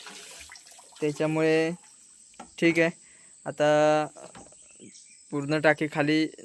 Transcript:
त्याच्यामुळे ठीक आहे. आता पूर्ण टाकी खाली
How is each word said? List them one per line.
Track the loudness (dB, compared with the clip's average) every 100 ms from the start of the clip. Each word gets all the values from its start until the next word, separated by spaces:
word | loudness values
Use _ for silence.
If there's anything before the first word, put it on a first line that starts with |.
| -20 -20 -20 -20 -20 -20 -20 -20 -20 -6
त्याच्यामुळे | -6 -2 -2 0 2 2 0 -4 _ _ _ _ _ -20 -20 0
ठीक | 2 4
आहे. | 2 -2 _ _ _ _ -10
आता | -2 2 4 4 2 -2 -10 -20 -20 -20 -20 -20 -20 -20 -20 -20 -20 _
पूर्ण | -8 -2 0
टाकी | 2 2 0
खाली | -2 0 0 -2 -6